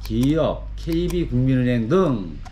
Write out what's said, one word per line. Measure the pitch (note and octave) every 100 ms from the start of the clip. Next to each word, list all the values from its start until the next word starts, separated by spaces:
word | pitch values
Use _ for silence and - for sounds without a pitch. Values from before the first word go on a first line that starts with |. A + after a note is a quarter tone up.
기업, | - A2 C3 D#3+ C3 - - -
케이비 | - E3 F3 F3 D#3+
국민은행 | B2 C3 C3 B2 A#2+ A2
등 | F3+ F3+ A#2 F2 D2 -